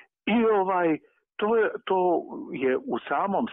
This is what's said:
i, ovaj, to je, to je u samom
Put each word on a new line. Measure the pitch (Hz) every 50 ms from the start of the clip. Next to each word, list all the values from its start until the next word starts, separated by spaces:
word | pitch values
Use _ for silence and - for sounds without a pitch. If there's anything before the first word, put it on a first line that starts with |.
| - _ _ _ -
i, | - 202 240 226
ovaj, | 220 214 202 190 185 190 180 175 165 156 147 _ _ _ _ _ _ _
to | - 208 214 233
je, | 226 214 175 - - -
to | - 190 185 180 180 170 156 - - - - - - -
je | 143 131 131 131
u | 131 135 262 123 113 - -
samom | 147 147 180 202 190 170 123 110